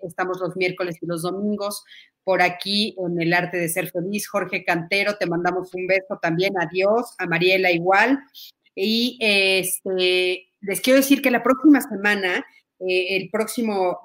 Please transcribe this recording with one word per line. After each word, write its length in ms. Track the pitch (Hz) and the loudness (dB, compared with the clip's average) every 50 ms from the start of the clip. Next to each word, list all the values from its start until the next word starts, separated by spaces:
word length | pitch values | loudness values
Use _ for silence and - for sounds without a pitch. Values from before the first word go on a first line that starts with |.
estamos 400 | 196 170 - - 185 185 180 180 | -10 -8 -6 -4 -4 -4 -4 -4
los 160 | 185 170 170 | -4 -6 -4
miércoles 400 | 185 185 180 180 - 185 175 170 - 170 | -2 -2 -2 -2 -4 -6 -6 -6 -8 -8
y 40 | |
los 140 | 165 170 165 | -6 -6 -4
domingos 640 | 170 180 185 196 208 208 208 196 202 208 208 - - - - - - _ _ _ _ | -4 -6 -4 -4 -4 -4 -4 -4 -4 -6 -8 -10 -14 -18 -20 -20 -20 _ _ _ _
por 160 | 190 185 175 | 0 2 4
aquí 560 | 180 180 180 180 - 190 202 208 214 220 - 190 180 | 2 2 0 -2 -6 -4 -2 0 -2 -2 -4 -6 -6
en 160 | 175 170 170 | -4 -2 -2
El 140 | 165 165 175 | 0 2 2
Arte 240 | 175 175 170 - 175 | 0 0 -2 -2 -4
de 100 | 170 160 | -4 -2
Ser 220 | - 185 175 180 | -2 -4 -6 -4
Feliz. 360 | - 175 165 196 208 202 - | -6 -6 -6 -4 -4 -6 -6
Jorge 380 | - - 202 185 185 202 180 - | -4 -4 -4 -4 -4 -6 -4 -2
Cantero, 520 | - 175 170 165 170 202 196 196 208 208 - | -2 -2 -2 -2 -2 -2 0 0 0 -2 -2
te 80 | 190 | -2
mandamos 480 | 170 170 170 175 180 180 185 180 - - | -2 -2 0 0 -2 -2 -2 -6 -8 -8
un 120 | 185 185 | -6 -2
beso 320 | 185 190 190 190 - 202 - - | 0 0 0 0 -4 -6 -4 -2
también. 320 | 170 165 170 185 196 196 180 | 0 0 0 0 0 0 -2
Adiós. 560 | 170 165 175 185 190 202 220 233 240 - - - | -4 -2 -2 0 2 2 2 2 0 -4 -8 -8
A 80 | 185 | -4
Mariela 440 | 175 175 165 175 185 190 190 190 180 | -2 0 2 4 4 4 4 4 2
igual. 500 | 175 170 170 185 190 196 220 247 277 277 - _ - - - - - _ _ _ - | 2 2 2 4 4 4 4 4 2 0 -2 _ -20 -20 -20 -20 -20 _ _ _ -8
Y, 440 | 185 196 220 220 226 240 247 - - | -4 -2 0 0 0 0 -2 -2 -2
este, 1300 | 226 214 202 196 190 190 190 190 180 185 - - - 196 190 185 180 180 185 185 185 180 185 180 - _ _ _ - | 0 2 2 4 4 4 2 2 0 -2 -4 -6 -6 -4 -2 0 2 2 2 2 2 0 -2 -4 -8 _ _ _ -8
les 180 | 196 190 190 | -6 -6 -2
quiero 160 | - 254 262 277 | 2 4 4 6
decir 220 | 269 277 277 277 | 6 4 4 4
que 100 | - 254 | 4 2
la 120 | 240 233 240 | 0 2 2
próxima 400 | 247 262 - - 311 285 247 - | 2 2 4 6 6 6 6 4
semana, 560 | - 214 196 202 208 208 202 190 180 180 247 277 - _ _ _ _ _ - | -2 -6 -2 -2 0 0 0 0 0 -2 -2 -4 -8 _ _ _ _ _ -8
eh, 360 | 185 185 180 185 180 185 196 190 | -4 -2 0 0 0 0 -2 -4
el 100 | 185 - | -4 -2
próximo 720 | - 214 220 214 - 247 226 220 202 196 185 180 175 - | -4 -4 -4 -4 -4 -4 -2 -2 0 0 0 0 -2 -4